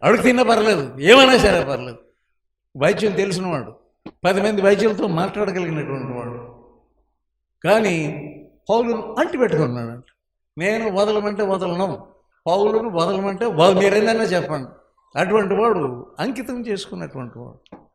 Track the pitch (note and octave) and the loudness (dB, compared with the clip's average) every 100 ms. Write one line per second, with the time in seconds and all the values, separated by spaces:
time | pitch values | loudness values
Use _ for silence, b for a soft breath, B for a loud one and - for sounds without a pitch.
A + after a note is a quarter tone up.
0 | E3+ A3+ B3+ B3 A#3 A3 G#3+ F#3 B2+ C3 | 2 4 4 4 4 2 2 0 -2 0
1 | D#3+ C4 C4 B3 G#3 F3 C#3 B2+ B2 A2+ | 6 8 8 4 4 2 -2 -6 -8 -16
2 | _ _ _ _ _ _ _ C3+ D#3 E3+ | _ _ _ _ _ _ _ -2 0 2
3 | G#3 F#3 G3 F3+ F#3 D3 G#2+ - _ _ | 0 0 -2 -2 -4 -6 -8 -16 _ _
4 | - - F3+ G3 G#3 G#3 G3 G3 A3 G#3 | -20 -4 0 2 0 2 4 4 2 0
5 | A3 E3 F#3+ G#3 G3 F3+ E3+ D#3 C3 C3+ | -2 -2 -2 -2 -4 -4 -4 -6 -6 -8
6 | B2+ B2 A#2 A#2 - - - _ _ _ | -8 -8 -10 -12 -16 -20 -20 _ _ _
7 | _ _ _ _ _ _ D#3+ A3 G#3 E3 | _ _ _ _ _ _ 0 2 2 -2
8 | D3+ D3+ - - - _ - A3+ A#3 A3 | -4 -8 -14 -18 -20 _ -2 0 0 -4
9 | G#3+ - F4 F4 A3+ D#3+ C#3 B2 A#2 B2 | -4 -4 -2 0 0 2 -2 -4 -10 -14
10 | - _ _ _ _ D3+ F#3+ A3+ A3 F#3+ | -20 _ _ _ _ -6 -2 -2 -2 0
11 | G#3 G#3+ G#3 G3+ G3 F#3+ F3+ E3+ F#3+ - | 0 0 -2 -2 -2 -2 -2 -2 -4 -6
12 | - _ _ _ D#3+ F#3+ G#3+ A3 A3+ E3+ | -14 _ _ _ -2 2 2 0 -2 -2
13 | F3 G3 G3 F#3+ A#3 D#3 F3+ F#3 G3 G#3 | 0 0 -4 -2 -2 4 4 6 4 2
14 | G#3+ A3+ G3+ F3+ D3 D3+ B2+ - _ _ | 2 0 0 -2 -4 -6 -10 -18 _ _
15 | _ - F#3 G#3+ F#3 G3 A3+ F#3 C3+ B2 | _ -4 0 0 2 2 2 0 -2 -6
16 | - - G#3 B3 C4 B3 A#3 G3 - F3+ | -12 -8 -6 -6 -8 -8 -6 -8 -8 -12
17 | D#3 C#3+ B2 A#2+ A#2+ - _ - _ | -12 -12 -14 -14 -18 -20 _ -20 _